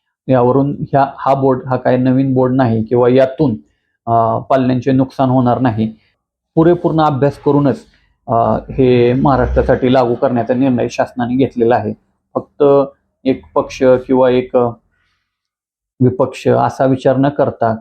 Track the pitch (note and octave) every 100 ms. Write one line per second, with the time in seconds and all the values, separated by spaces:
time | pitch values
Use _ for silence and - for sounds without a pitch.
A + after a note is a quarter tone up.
0 | _ _ - C3 B2 C3+ C#3 - - C#3
1 | C3+ - - C#3 C3+ B2+ C3 B2+ B2+ B2+
2 | B2+ B2+ C3+ C3 B2+ C3 A2+ A2+ A2 A#2+
3 | B2 B2+ C3 - D3+ G#2+ - _ _ _
4 | A#2 A2+ A2+ A#2 B2+ C3+ B2+ B2+ C3 C3
5 | C3 - C3 C3 B2 A#2+ B2+ A2 A2 -
6 | _ _ _ _ _ D#3+ D#3+ F3 - D#3+
7 | D#3 C3 C#3+ - D3 C#3+ C#3+ A2 - _
8 | _ _ - A#2 A2+ A2 - - B2+ B2
9 | A#2+ B2+ D3 B2+ A#2+ C3 B2 A#2+ B2 C3
10 | A#2+ A#2+ C3+ B2 A2+ B2 C3+ B2 A#2+ -
11 | B2 - A#2+ B2+ C3 B2 A#2 A#2 G#2+ A2
12 | _ _ _ B2+ - _ C#3+ C#3 C#3 -
13 | _ _ C3 C3 - D3 C#3 - C3 B2+
14 | B2+ C3 C3 B2+ B2+ B2+ A#2+ A2+ _ _
15 | _ _ _ _ _ _ _ _ _ _
16 | B2 B2+ C3 - C3 A#2+ B2+ - C3+ C3
17 | C#3 C3 C#3 D3 C3+ - A#2 A2